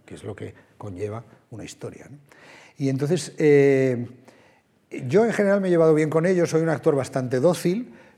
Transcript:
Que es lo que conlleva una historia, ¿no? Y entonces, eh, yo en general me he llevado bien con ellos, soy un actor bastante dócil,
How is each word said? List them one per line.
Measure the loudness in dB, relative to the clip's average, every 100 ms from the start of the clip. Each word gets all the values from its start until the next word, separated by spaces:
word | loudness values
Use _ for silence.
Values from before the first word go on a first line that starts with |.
| -20
Que | -16
es |
lo | -14 -14
que | -14 -18 _ _
conlleva | -16 -10 -10 -10 -16 _ _
una | -18 -18
historia, | -16 -16 -16 -20
¿no? | -20 _ -20 -20 -20 -20 -6
Y | -4
entonces, | -2 -2 -2 -4 0
eh, | 4 6 6 4 2 -2 -6 -14 -20 _ _ _ _ _ -16 -12 -2
yo | 0 2
en |
general | 0 0 0
me | 2
he |
llevado | 4 4
bien | 4 2
con | 0 0
ellos, | 0 0
soy | 0
un | 0
actor | 0 0 0
bastante | -2 -6 -2 0
dócil, | 2 2 -2 -4 -6 -18 -20